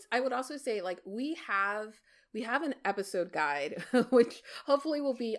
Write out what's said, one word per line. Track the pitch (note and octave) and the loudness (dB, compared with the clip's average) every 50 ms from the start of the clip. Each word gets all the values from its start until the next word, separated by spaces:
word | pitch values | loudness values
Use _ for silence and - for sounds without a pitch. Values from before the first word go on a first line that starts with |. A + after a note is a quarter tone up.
| - - | -4 -2
I | A3+ B3 | -2 0
would | C4 B3+ | 0 0
also | B3+ B3+ C4 - D4 | -2 -2 -4 -6 -8
say, | C4+ - B3+ A3 G3+ | -6 -4 -2 -2 -2
like, | F3 F#3 F3+ - - | -2 -4 -6 -6 -8
we | F#3+ G3+ A#3 C4+ D4+ D#4+ - - | -10 -8 -6 -4 -4 -6 -6 -4
have, | - G3+ G3 G3 G3+ G#3 G#3+ G#3+ A3 A3 - _ _ - - _ _ - | -2 0 2 2 2 0 -4 -6 -10 -12 -20 _ _ -20 -20 _ _ -8
we | G#3+ A3 | -6 -4
have | A3+ B3 C#4+ | -2 -2 0
an | E4 C#4 - - - | 0 -2 -4 -2 -2
episode | G3 G3 G3+ G3 - - F#3 F3 F3+ - | -2 -2 -2 -4 -2 -2 -2 -2 -2 0
guide, | D#3 D3+ D3 C#3+ C#3+ C#3+ D3+ - F3+ - - - | 0 0 2 2 0 -2 -2 -4 -6 -6 2 4
<laughs> | B3+ A#3 - | 4 4 6
which | C4 A#3+ A#3+ - - - - - - - - | 8 6 6 6 2 -14 -16 -16 -16 -10 2
hopefully | - C#4 C#4 - D#4+ D4 D4 | 2 2 2 4 0 -2 0
will | C#4+ C4+ A#3+ | 0 0 0
be | A#3 A#3+ A3+ A3 | 0 -2 -4 -4